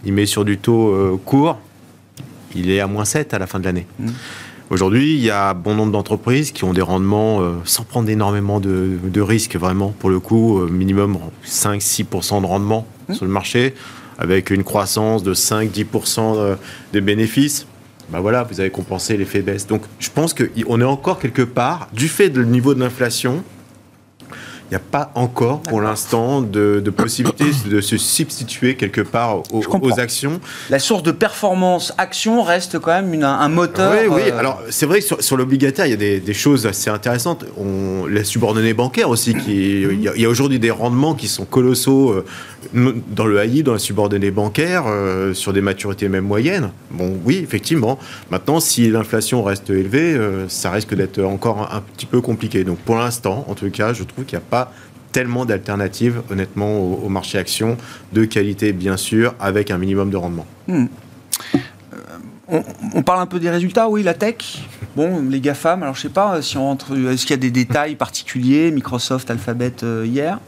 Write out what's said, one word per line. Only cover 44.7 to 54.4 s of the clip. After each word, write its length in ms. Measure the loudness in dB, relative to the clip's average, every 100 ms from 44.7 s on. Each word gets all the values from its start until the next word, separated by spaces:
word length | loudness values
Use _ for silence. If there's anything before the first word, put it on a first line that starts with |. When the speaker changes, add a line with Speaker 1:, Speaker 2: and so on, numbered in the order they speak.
| 0 0
Speaker 1:
euh, 460 | 0 0 0 -2
sur 220 | -2 0
des 80 | 2
maturités 480 | 2 -2 -4 -2 0
même 140 | 0 0
moyennes. 460 | 0 2 0 -4 -8 -14
Bon, 260 | -4 -4 -2
oui, 120 | 0 0
effectivement. 560 | -2 -6 0 0 2 -2 -8 -18 -6
Maintenant, 300 | -4 0 0
si 300 | 2 2 4
l'inflation 520 | 4 2 -2 0 0
reste 280 | 0 -2 0
élevée, 420 | 0 2 2 2
euh, 340 | 2 0 -2 -6
ça 200 | -4 -2
risque 240 | -2 -2
d'être 280 | -2 -2 0
encore 500 | -2 0 -2 -2 -4
un, 60 | -8
un 20 |
petit 240 | -10 -14
peu 160 | -2 0
compliqué. 440 | 0 -4 -2 -2
Donc, 120 | -2 -4
pour 160 | 0 0
l'instant, 500 | 0 -2 -4 -4 -6
en 60 |
tout 160 | -6 -6
cas, 240 | -2 -2
je 80 | -2
trouve 240 | -8 -10 -8
qu'il 100 |
n'y 60 | -8